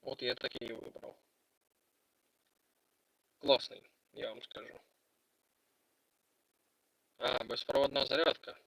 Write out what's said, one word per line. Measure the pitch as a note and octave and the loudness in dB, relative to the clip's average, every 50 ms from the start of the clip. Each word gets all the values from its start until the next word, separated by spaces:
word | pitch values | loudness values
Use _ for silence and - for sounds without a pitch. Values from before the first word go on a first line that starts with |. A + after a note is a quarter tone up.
От | _ - - - | _ -8 -6 -2
я | C3 B2 B2+ | -2 -2 -2
такий | - - C3+ - - A#2+ A2+ | 0 -2 -6 -4 -4 -6 -6
і | A2+ | -6
вибрав. | A2 A2+ A#2 - - - A#2+ - - _ _ _ _ _ _ _ _ _ _ _ _ _ _ _ _ _ _ _ _ _ _ _ _ _ _ _ _ _ _ _ _ _ _ _ _ _ _ _ _ _ _ _ _ | -8 -8 -10 -12 -12 -14 -14 -14 -16 _ _ _ _ _ _ _ _ _ _ _ _ _ _ _ _ _ _ _ _ _ _ _ _ _ _ _ _ _ _ _ _ _ _ _ _ _ _ _ _ _ _ _ _
Класний, | - C#3+ C#3 A#2+ - - - - - - _ _ _ _ _ | 4 4 4 4 4 -4 -12 -14 -18 -20 _ _ _ _ _
я | - - A#2 | -8 -6 -6
вам | G#2+ A#2 - | -6 -8 -12
скажу. | - - - - - - - - _ _ _ _ _ _ _ _ _ _ _ _ _ _ _ _ _ _ _ _ _ _ _ _ _ _ _ _ _ _ _ _ _ _ _ _ _ _ _ _ _ _ _ _ _ _ _ | -12 -10 -10 -12 -12 -14 -18 -20 _ _ _ _ _ _ _ _ _ _ _ _ _ _ _ _ _ _ _ _ _ _ _ _ _ _ _ _ _ _ _ _ _ _ _ _ _ _ _ _ _ _ _ _ _ _ _
А, | A2+ C3 C#3 C#3 - | 0 2 2 2 0
безпроводна | - A#2+ A#2+ - - - C#3 C#3 C#3+ C#3 C#3 C3 | -2 -4 -4 -2 2 6 6 6 6 4 2 2
зарядка. | - - D3+ E3 - - - - - A2+ - - | 2 4 4 4 4 4 2 -4 -14 -14 -16 -20